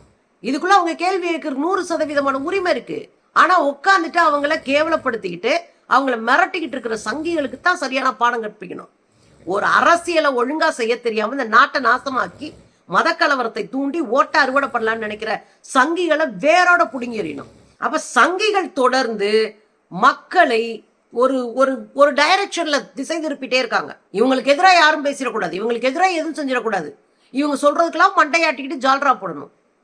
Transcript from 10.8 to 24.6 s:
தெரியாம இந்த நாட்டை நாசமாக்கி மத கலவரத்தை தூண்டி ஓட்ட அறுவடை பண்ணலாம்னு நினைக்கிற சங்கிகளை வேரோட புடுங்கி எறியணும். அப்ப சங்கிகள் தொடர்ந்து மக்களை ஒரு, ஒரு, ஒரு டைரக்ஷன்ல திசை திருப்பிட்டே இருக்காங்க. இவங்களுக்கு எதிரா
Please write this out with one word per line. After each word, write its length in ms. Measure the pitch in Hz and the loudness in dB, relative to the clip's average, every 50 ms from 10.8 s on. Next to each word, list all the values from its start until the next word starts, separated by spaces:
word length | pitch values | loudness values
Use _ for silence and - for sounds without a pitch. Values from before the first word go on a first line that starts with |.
| 233 220 240 226 | -2 -2 -2 -2
தெரியாம 360 | - 233 214 220 214 220 269 | -4 -4 -4 -2 -4 -4 -4
இந்த 100 | 277 247 | -6 -2
நாட்டை 360 | 214 220 240 277 277 - 294 | 2 4 4 4 4 2 0
நாசமாக்கி 640 | 254 226 247 254 - 277 262 240 202 175 - - 277 302 - - - _ _ _ _ | 0 0 0 0 -2 -4 -4 -4 -4 -6 -8 -14 -16 -16 -16 -18 -20 _ _ _ _
மத 240 | - 175 208 240 320 330 - | -2 0 0 2 0 0 0
கலவரத்தை 440 | 339 302 285 254 240 226 - 220 196 170 | 0 0 2 0 -2 -4 -4 -8 -8 -6
தூண்டி 320 | - 269 277 285 269 339 | -6 -4 -4 -4 -4 -4
ஓட்ட 340 | 294 202 233 277 302 - - 311 | -4 0 0 0 0 2 2 0
அறுவடை 300 | 277 254 262 277 277 269 | 2 2 2 0 0 0
பண்ணலாம்னு 360 | - 233 220 220 226 226 214 | -2 -2 -2 -2 -2 -2 -4
நினைக்கிற 260 | 208 214 214 220 220 202 - - _ _ _ _ - - | -8 -8 -8 -6 -6 -6 -6 -8 _ _ _ _ -2 2
சங்கிகளை 520 | 262 254 311 339 370 349 320 302 302 320 269 202 175 | 2 2 2 0 -2 0 0 0 0 0 -2 -4 -2
வேரோட 420 | 233 302 339 359 359 359 349 349 330 - - | 2 4 4 4 6 4 4 4 2 0 -2
புடுங்கி 260 | 262 240 240 233 208 | -8 -8 -8 -6 -6
எறியணும். 300 | 175 156 143 139 120 - - _ _ _ _ | -6 -6 -8 -10 -14 -16 -20 _ _ _ _
அப்ப 240 | - - 247 302 311 - - - | -6 -6 -4 -4 -4 -4 0 2
சங்கிகள் 580 | 247 240 311 359 370 440 427 415 392 339 - - | 4 4 4 2 0 0 0 0 0 -2 -2 0
தொடர்ந்து 580 | 277 247 247 254 262 254 226 220 190 202 208 214 220 220 208 - _ _ _ _ _ _ - | 2 2 2 2 2 0 -2 -2 -2 -2 0 2 2 0 0 -6 _ _ _ _ _ _ -12
மக்களை 720 | - 190 220 269 302 - - - - 359 330 269 233 220 233 233 226 214 - _ _ _ _ _ - | -2 2 2 2 2 2 -4 -2 2 2 4 4 2 0 -2 -2 -6 -10 -14 _ _ _ _ _ -2
ஒரு, 240 | 233 254 262 269 254 247 233 226 | 0 2 2 2 0 -2 -2 0
ஒரு, 180 | 254 269 269 262 226 214 - - | 0 0 0 0 -4 -8 -4 2
ஒரு 200 | 269 285 294 269 | 4 4 4 4
டைரக்ஷன்ல 680 | 285 294 320 370 392 403 - - 339 330 311 285 262 214 - - | 2 2 4 2 2 0 -2 -4 -6 -4 -2 -2 -2 -2 -4 -10
திசை 220 | 254 269 - 320 339 | -10 -6 -6 -6 -4
திருப்பிட்டே 380 | 311 311 285 - 269 233 254 254 | -4 -6 -6 -6 -6 -2 -2 -2
இருக்காங்க. 300 | 247 214 214 190 151 135 - _ _ _ - | 0 0 -2 -4 -4 -6 -12 _ _ _ -2
இவங்களுக்கு 380 | 190 233 262 262 254 220 269 285 | 0 2 2 2 0 2 0 2
எதிரா 180 | 285 | 4